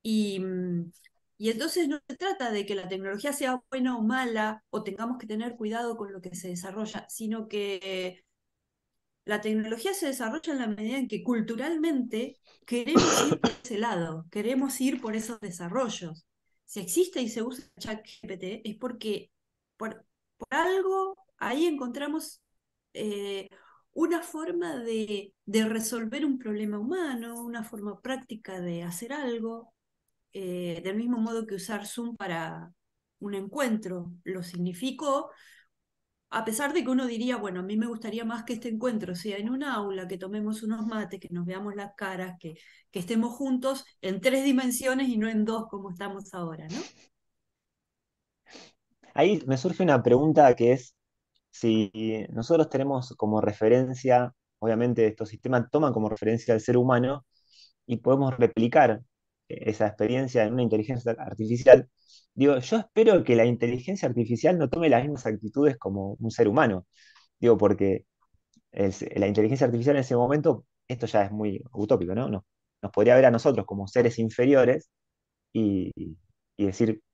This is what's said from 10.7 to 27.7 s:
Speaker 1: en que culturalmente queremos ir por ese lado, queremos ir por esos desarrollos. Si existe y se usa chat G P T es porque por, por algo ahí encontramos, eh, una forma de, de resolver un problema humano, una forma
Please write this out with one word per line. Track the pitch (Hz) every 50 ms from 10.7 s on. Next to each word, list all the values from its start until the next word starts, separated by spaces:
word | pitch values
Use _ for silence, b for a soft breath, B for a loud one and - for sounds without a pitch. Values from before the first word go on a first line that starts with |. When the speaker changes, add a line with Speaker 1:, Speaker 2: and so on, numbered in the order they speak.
| 208 202 214 220 254
Speaker 1:
en | 277 254
que | - 214 180
culturalmente | 175 - 240 226 220 220 226 220 262 311 339 311 302 330 294 262 233 - - 214 247 277 - _ b b b b _
queremos | - 240 240 233 269 320 - - 330 - - - 285
ir | - -
por | - 233
ese | - - - - 226
lado, | 202 220 233 208 175 165 165 160 160 165 165
queremos | - 208 202 233 269 262 269 269 - -
ir | 262 269 320 254
por | - 220 214
esos | 220 220 - 233 220
desarrollos. | 208 196 175 175 180 170 190 254 262 220 - - 180 160 160 - _ _ _ _ _ _ _ _ _
Si | - - 208
existe | 180 180 - 330 370 359 - 269
y | 247 214
se | - 233 226
usa | 254 254 254 - _ _
chat | - - 220 220 214 -
G | - - _ -
P | 180 190
T | 175 180 180 214 226 -
es | 220 180
porque | - 247 247 233 220 - 220 202 - - _ _ _ _ _ _ _ _ _ _
por, | _ 220 220 - - _ _ _ _ _ _ _
por | _ 220 _
algo | 262 302 330 359 381 392 370 381 381 381 381 381 381 _ _ _ _
ahí | _ - 208 240 285 330
encontramos, | 349 302 269 254 247 240 277 285 294 294 320 311 - - _ _ _ _ _ _ _ _ _ _ _ _
eh, | - 214 214 202 202 202 202 196 196 190 b b b b b b b b _
una | _ - 330 320 349 330
forma | 339 - - 311 320 339 349 339 349 339 302
de, | 247 233 233 226 220 214 208 208 196 196 - _ _ _
de | - 202 220 220
resolver | 220 220 226 220 - 247 226 226 220 220 196 302
un | 285 262
problema | 254 - 214 208 208 214 208 208 208
humano, | 214 254 349 370 339 294 254 233 226 233 233 240 240
una | 233 233 233 220
forma | -